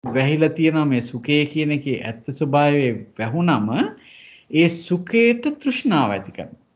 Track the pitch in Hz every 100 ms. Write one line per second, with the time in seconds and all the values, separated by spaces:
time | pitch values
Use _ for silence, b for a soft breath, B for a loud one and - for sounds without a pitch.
0 | 123 123 135 151 156 156 160 156 151 127
1 | 117 123 135 147 147 156 151 147 139 120
2 | 110 110 - 127 147 143 147 143 131 104
3 | 104 - 113 151 175 131 107 139 403 -
4 | B B B B B 151 170 - - 175
5 | 180 233 233 240 302 294 277 254 277 165
6 | 117 101 - - 78 - _